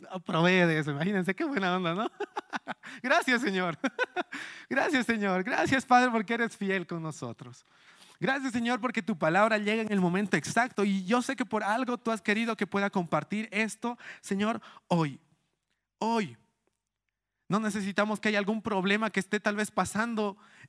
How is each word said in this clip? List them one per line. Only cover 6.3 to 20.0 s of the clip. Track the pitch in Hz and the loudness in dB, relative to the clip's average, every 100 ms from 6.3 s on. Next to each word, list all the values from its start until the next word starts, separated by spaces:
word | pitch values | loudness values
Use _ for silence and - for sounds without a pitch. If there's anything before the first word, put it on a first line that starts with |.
eres | 233 233 - | -2 -2 -2
fiel | 196 190 170 | -2 -2 -2
con | 170 | -6
nosotros. | 160 143 123 113 127 123 _ _ - - - - | -8 -8 -10 -10 -16 -20 _ _ -20 -20 -20 -6
Gracias, | 185 269 269 | -2 -2 -2
Señor, | 240 233 247 | -2 0 0
porque | 240 - | -2 -4
tu | 180 180 | -4 0
palabra | 160 175 220 214 | 2 4 4 2
llega | 208 220 | 0 0
en | 214 | 0
el | 202 | 2
momento | 180 180 208 170 | 4 2 2 0
exacto. | - - 247 - | 2 0 0 2
Y | 202 196 | 0 0
yo | 185 240 | 2 0
sé | 240 269 | 0 -4
que | 226 | -2
por | 214 | -2
algo | 202 220 247 247 | 0 -2 -2 -4
tú | - | -2
has | 226 | -2
querido | - 208 233 220 | 0 0 0 -2
que | 196 | -2
pueda | 202 202 | 0 0
compartir | 196 170 156 143 208 214 | -2 0 -2 -2 -6 -4
esto, | 202 220 - 240 240 - - | -4 -4 -4 -8 -8 -14 -14
Señor, | - 196 208 226 - - - | -6 -2 -2 -2 -8 -12 -2
hoy. | 175 156 127 _ _ _ _ _ _ _ - | 0 0 -4 _ _ _ _ _ _ _ -6
Hoy. | 214 233 175 117 _ _ _ _ _ _ _ _ _ _ - | -2 0 -2 -8 _ _ _ _ _ _ _ _ _ _ -2
No | 196 | 0
necesitamos | 214 208 196 196 214 208 | 0 -4 -4 0 0 0
que | 214 | 0
haya | 208 | 0
algún | 196 220 | 0 -2
problema | 220 202 190 208 220 | -2 0 2 2 0
que | 202 | -2
esté | 185 208 | -2 -2
tal | 214 208 | -2 -2
vez | 214 | -2
pasando | - 185 202 | -2 -2 -2